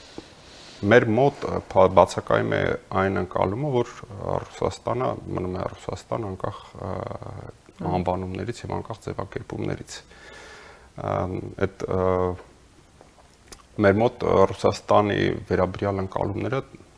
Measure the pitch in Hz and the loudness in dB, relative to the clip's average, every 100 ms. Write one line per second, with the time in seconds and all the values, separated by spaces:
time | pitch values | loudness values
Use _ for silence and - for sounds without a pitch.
0 | - - - - - - - - 101 120 | -20 -20 -20 -20 -20 -20 -20 -4 6 6
1 | 120 110 139 - - 92 - 98 92 95 | 6 4 2 2 -4 -4 0 6 8 8
2 | 92 - - 110 - 104 - - - 95 | 6 4 0 2 2 0 0 -2 -4 0
3 | 95 98 90 92 95 107 147 123 120 - | 0 0 -2 0 0 0 0 0 -2 -6
4 | - 101 87 92 - - - - - 117 | -16 -10 -4 -4 -6 -4 -4 -4 -4 -2
5 | 127 110 92 95 90 90 - - - - | -2 -4 -6 -6 -4 -4 -6 -8 -10 -10
6 | - 120 104 92 - - - - 95 92 | -6 -6 -6 -6 -8 -8 -12 -12 -8 -6
7 | - - - 98 - - - - 90 90 | -8 -10 -12 -14 -16 -18 -20 -10 -2 -2
8 | 90 90 92 95 101 - 92 95 - 110 | 0 -2 -4 -6 -8 -8 -8 -8 -8 -10
9 | - - 98 - - 107 101 95 - - | -10 -8 -8 -10 -10 -6 -6 -6 -10 -16
10 | - - - - - - - - - - | -18 -20 -20 -20 -20 -20 -20 -20 -20 -8
11 | 104 98 92 95 98 - 98 - - 95 | -4 -2 -4 -6 -8 -4 -4 -4 -4 0
12 | 92 92 92 90 - - - - - - | 2 2 0 -4 -10 -20 -20 -20 -20 -20
13 | - - - _ - - - - 101 98 | -20 -20 -20 _ -20 -20 -10 2 4 6
14 | 120 - 87 92 95 98 98 - - 107 | 4 2 2 6 4 4 0 0 4 4
15 | 104 101 95 - - 92 90 92 101 98 | 4 2 0 0 0 0 0 0 -2 -2
16 | 95 - 95 98 104 135 - - - | -2 -2 -4 -4 -4 -4 -6 -14 -20